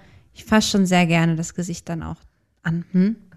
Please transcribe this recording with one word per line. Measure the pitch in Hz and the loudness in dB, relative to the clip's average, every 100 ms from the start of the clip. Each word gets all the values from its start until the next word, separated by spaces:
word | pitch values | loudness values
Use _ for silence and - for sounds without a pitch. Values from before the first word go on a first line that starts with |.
| - - _ | -12 -20 _
ich | - - | -20 0
fasse | 220 - | 2 2
schon | 202 180 | 2 2
sehr | 180 170 | 2 2
gerne | 165 165 160 | 2 2 0
das | 175 | -4
Gesicht | - 180 170 - | -8 -10 -10 -10
dann | 165 | -10
auch | 156 165 _ _ _ _ | -10 -14 _ _ _ _
an. | 165 170 - | -6 -6 -2
Hm? | 185 196 226 - | 0 0 -2 -12